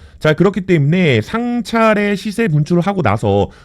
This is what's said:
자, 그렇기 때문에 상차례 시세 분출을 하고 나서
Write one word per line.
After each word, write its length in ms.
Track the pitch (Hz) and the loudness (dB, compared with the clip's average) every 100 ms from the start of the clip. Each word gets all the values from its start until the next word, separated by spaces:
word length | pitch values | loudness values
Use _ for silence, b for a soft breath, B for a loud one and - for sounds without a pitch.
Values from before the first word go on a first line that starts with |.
| b b | b b
자, 140 | 156 | -2
그렇기 320 | 151 185 196 185 | 2 0 0 0
때문에 560 | 170 143 151 147 117 | 0 2 2 2 2
상차례 920 | - 226 240 240 - 226 220 208 208 202 | 0 -6 -4 -4 -2 0 2 2 0 -4
시세 340 | 214 196 226 | -6 -4 0
분출을 320 | 147 151 175 | 0 0 0
하고 200 | 180 196 | 0 0
나서 480 | 120 107 104 101 92 B | 0 0 0 2 0 B